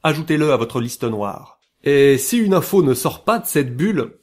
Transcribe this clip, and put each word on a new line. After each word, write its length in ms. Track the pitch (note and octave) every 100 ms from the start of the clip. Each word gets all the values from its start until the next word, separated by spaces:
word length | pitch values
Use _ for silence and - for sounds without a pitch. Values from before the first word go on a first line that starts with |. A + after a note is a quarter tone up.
ajoutez-le 480 | - D3+ D#3+ D#3 D3+
à 40 | B2+
votre 240 | A2+ B2+
liste 240 | A#2 -
noire. 540 | A#2+ A2 G2+ - - _ _ _
Et 360 | C#3 C#3+ C#3 C3+
si 200 | - A#3+
une 160 | G#3+
info 280 | F#3 - G3+
ne 120 | C#3+
sort 300 | B2+ D3+ -
pas 160 | - A3+
de 60 | A#3
cette 300 | D#3 C3 B2
bulle 360 | F#3+ F#3 A#2 -